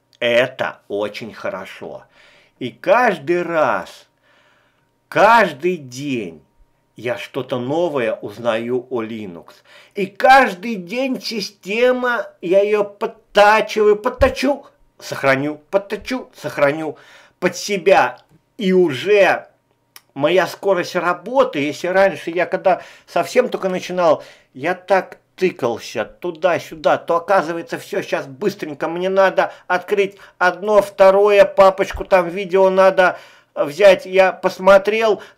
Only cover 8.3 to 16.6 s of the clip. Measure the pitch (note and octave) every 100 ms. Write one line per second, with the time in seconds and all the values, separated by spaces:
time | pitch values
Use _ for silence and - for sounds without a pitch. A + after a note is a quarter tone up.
8.3 | G#2 A#2+ A2+ A#2 B2+ B2 B2 A2 A2+ G#2
9.3 | E2+ - - _ - _ - F#3+ - -
10.3 | C4+ B3 F#3 A#3+ A3 F3 A#3+ C4+ B3+ -
11.3 | A3+ F#3+ _ F3+ G#3+ B3 B3+ B3 A#3 -
12.3 | - F3 F#3+ G3+ G#3 G3+ - A3 - _
13.3 | - G#3 A3 G#3+ - G#3 G#3 B3 B3 C4
14.3 | B3+ C4 C#4 - _ _ _ - C#3+ C3+
15.3 | C3+ D3 D3+ _ G3 G3 G3+ - C4 -
16.3 | - D3 -